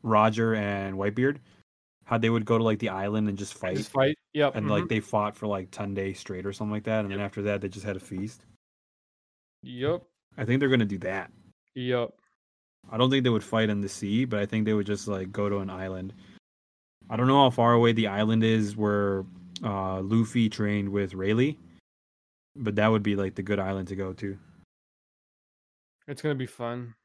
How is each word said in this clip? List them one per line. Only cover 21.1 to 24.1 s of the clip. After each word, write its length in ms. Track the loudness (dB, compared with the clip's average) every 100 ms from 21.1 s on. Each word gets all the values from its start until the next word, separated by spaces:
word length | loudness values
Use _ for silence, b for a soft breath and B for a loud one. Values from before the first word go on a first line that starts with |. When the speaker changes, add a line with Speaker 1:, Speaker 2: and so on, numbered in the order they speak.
Speaker 1:
Rayleigh, 420 | -2 0 2 2 -2 -16 B _ _ _ _ _ _ _ -8
but 180 | -4 2
that 120 | 4
would 140 | 4
be, 120 | 2
like, 200 | 0 -2
the 80 | -4
good 160 | -4 -2
island 280 | -2 -4 -6
to 80 | -6
go 160 | -8